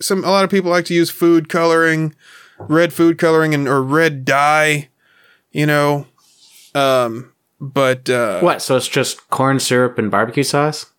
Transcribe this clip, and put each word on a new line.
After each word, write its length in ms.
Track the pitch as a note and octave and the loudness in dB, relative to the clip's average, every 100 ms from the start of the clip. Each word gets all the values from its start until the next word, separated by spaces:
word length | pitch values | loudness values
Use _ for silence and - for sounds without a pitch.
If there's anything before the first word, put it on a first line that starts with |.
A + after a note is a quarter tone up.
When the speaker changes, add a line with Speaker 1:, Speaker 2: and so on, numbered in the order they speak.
Speaker 1:
Some, 240 | - G3 | -4 -2
a 60 | D#3+ | 0
lot 140 | G3 | 0
of 60 | F#3+ | 2
people 200 | G3 F3 | 0 0
like 160 | F3 F3 | -2 0
to 80 | |
use 160 | E3+ E3 | 0 0
food 380 | - E3+ E3+ D#3 | 0 2 2 0
coloring, 680 | E3+ E3+ E3 D#3+ D#3 D#3 - - - - _ | -2 2 2 2 0 -4 -8 -20 -20 -20 _
red 340 | - D#3 E3+ | -2 0 0
food 240 | - E3 E3 | 2 0 2
coloring 380 | E3 D#3+ D#3+ | 2 2 2
and, 140 | D3 C#3 | 0 0
or 140 | C#3 | -2
red 420 | C3 D3+ E3 C#3+ | 0 0 0 -2
dye, 640 | C3 C3+ D3 D#3 D#3 D3+ D3 _ _ _ _ _ _ | -2 0 2 2 2 -2 -6 _ _ _ _ _ _
you 140 | D3 D3+ | -4 0
know. 400 | D3 D3 C#3+ C#3+ _ _ _ _ - - | 0 0 -2 -6 _ _ _ _ -20 -8
Um, 580 | C#3+ C#3 B2+ A#2+ A2+ B2+ _ _ _ | -2 2 2 0 -6 -14 _ _ _
but, 500 | C#3 C#3 C3 B2+ C3 | -8 0 0 0 -2
uh, 300 | B2 A2+ F2+ | -2 0 0
Speaker 2:
What? 200 | F3 C#3 | 0 0
So 140 | - C3 | 0 -2
it's 120 | B2 | 0
just 400 | C#3+ B2 - _ | -2 -4 -6 _
corn 300 | - C3+ C3+ | -2 0 0
syrup 380 | - B2 B2+ A#2+ | 0 0 0 -2
and 120 | G#2+ | -2
barbecue 320 | G2+ A2+ C#3+ | 0 0 -2
sauce? 440 | C3+ D3 D3 D3+ - | -2 0 -2 -4 -16